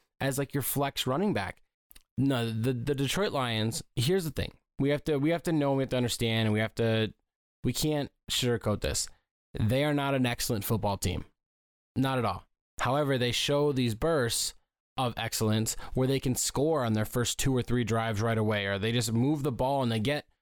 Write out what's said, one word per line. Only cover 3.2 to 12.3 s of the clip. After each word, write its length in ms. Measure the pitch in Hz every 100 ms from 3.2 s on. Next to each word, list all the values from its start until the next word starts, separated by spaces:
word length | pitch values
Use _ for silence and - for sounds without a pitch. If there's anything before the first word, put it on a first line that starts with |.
| 202
Lions, 500 | 143 123 113 107 113 - -
here's 280 | 123 190
the 60 | 160
thing. 220 | - 87 - _ -
We 120 | 139
have 120 | 143
to, 120 | - 147
we 140 | 147
have 120 | 170
to 80 | 170
know, 200 | 160 143
we 100 | 135
have 80 | 131
to 60 | 127
understand, 500 | 120 - 117 113 110
and 60 |
we 80 | 107
have 140 | 110 -
to, 360 | 113 113 110 - _ _ _ _
we 80 | 127
can't 380 | 123 151 151 139 - -
sugarcoat 500 | - 127 117 - 101
this. 280 | - - - - _ _ _ -
They 240 | 110 127
are 120 | 147
not 200 | 147 139
an 100 | 139
excellent 400 | 127 120 - 113
football 340 | - 110 101 98
team. 260 | - 80 - _ _ _ _ _ _ -
Not 220 | 131 131
at 60 |
all. 220 | 113